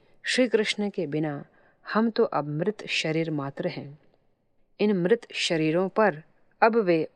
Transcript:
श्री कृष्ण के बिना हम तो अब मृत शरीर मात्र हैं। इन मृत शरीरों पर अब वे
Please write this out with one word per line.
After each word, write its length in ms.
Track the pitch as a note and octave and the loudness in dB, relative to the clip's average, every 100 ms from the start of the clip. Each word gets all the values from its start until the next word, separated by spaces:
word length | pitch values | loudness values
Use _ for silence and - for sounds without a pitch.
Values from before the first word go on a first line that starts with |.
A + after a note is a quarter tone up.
| _ _ | _ _
श्री 260 | - - B3 | -4 0 2
कृष्ण 420 | A3+ G#3 - G3+ | 2 0 -2 -4
के 160 | G3 D3+ | -4 -4
बिना 380 | D#3 D#3 C#3+ - _ _ _ - | -2 -2 -6 -12 _ _ _ -4
हम 160 | G#3 A3+ | 0 0
तो 140 | - | 2
अब 200 | - D3+ | 0 0
मृत 420 | D3 D3 F3+ G#3 - | -2 -4 -4 -4 -6
शरीर 440 | - D#3+ D#3+ E3 | -4 -2 -2 -2
मात्र 380 | D3+ C#3 - F3 | -4 -6 -6 -6
हैं। 300 | C#3+ C3+ D3 _ _ _ _ _ _ _ - | -6 -12 -16 _ _ _ _ _ _ _ -2
इन 120 | G#3 | 2
मृत 400 | F#3+ F3 A#3 - | 2 2 2 0
शरीरों 560 | - - E3 D#3 E3 F#3+ | -6 -2 0 2 0 0
पर 340 | - G#3 D3+ - _ _ - | 2 2 2 -8 _ _ 2
अब 140 | A3+ A3+ | 2 4
वे 320 | F#3 D#3+ - | 2 2 0